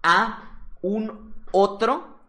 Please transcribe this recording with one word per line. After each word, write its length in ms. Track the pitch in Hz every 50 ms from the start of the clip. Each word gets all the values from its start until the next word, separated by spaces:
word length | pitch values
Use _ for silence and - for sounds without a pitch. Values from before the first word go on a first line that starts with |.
| -
a 640 | 165 175 190 226 226 - - - - - - - - - -
un 540 | - 185 208 220 220 214 - - - - - - - -
otro 680 | - 185 196 202 196 202 220 240 277 339 - - - - -